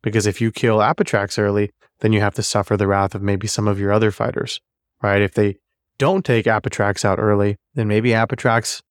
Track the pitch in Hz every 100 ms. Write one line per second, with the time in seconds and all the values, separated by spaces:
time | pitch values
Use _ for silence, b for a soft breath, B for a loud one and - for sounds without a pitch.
0 | - 110 104 98 113 - 120 110 107 160
1 | - 107 101 - 104 101 104 _ b _
2 | 110 110 104 - 104 107 98 104 101 98
3 | 98 98 98 98 104 - 107 98 101 104
4 | 110 101 113 - - - _ _ _ _
5 | 104 101 101 - 104 98 _ _ _ _
6 | 139 190 - 117 110 110 117 - 101 98
7 | 107 95 107 101 101 101 _ 135 107 107
8 | 120 113 113 127 123 117 117 - _